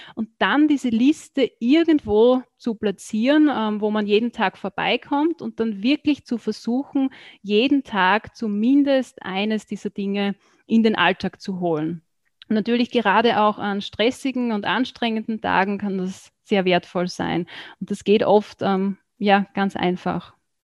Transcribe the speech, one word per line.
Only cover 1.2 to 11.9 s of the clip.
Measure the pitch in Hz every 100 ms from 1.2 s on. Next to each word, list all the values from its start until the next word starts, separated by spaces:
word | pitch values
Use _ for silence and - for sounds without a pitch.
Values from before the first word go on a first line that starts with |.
| - - 233 -
irgendwo | 233 320 330 302 214 208 240 254 - _
zu | 240
platzieren, | 214 208 190 - 214 247 302 302
ähm, | 247 220 214
wo | 214
man | 214 208
jeden | 208 240
Tag | - 190 -
vorbeikommt | 196 - 170 240 - 285 320 320
und | 226 220
dann | 226 196
wirklich | 233 294 302 285 -
zu | 233
versuchen, | - 214 - 247 285 277 269 - - -
jeden | 202 208 269 285
Tag | - 202 185 208 - -
zumindest | 220 202 233 285 277 269 247 -
eines | - 185 214 214
dieser | - 202 202
Dinge | - 196 202 202 196 _ _ -
in | 226
den | 220
Alltag | - 170 190 185 -
zu | - 185
holen. | 175 156 160